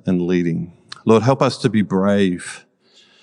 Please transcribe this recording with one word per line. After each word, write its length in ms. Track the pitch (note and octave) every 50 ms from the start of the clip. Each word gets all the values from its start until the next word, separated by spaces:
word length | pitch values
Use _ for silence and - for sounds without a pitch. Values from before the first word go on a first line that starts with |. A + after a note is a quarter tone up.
| -
and 160 | F#2+ F#2 F2
leading. 500 | F2 F2 F#2 F2+ F2 E2+ E2 F2 E2+ F2 - _ _ _ - - _
Lord, 180 | A2 A2+ G#2+
help 180 | G#2 C3+ C3+ C3+
us 160 | C#3+ B2 - -
to 120 | - A#2
be 100 | G#2 G#2+
brave. 840 | F#2+ - G2 F#2+ F#2+ G2+ G2+ G2+ G2 F#2 F2 E2+ - - - - - _ _ _ _ _ _ - _ _ _ _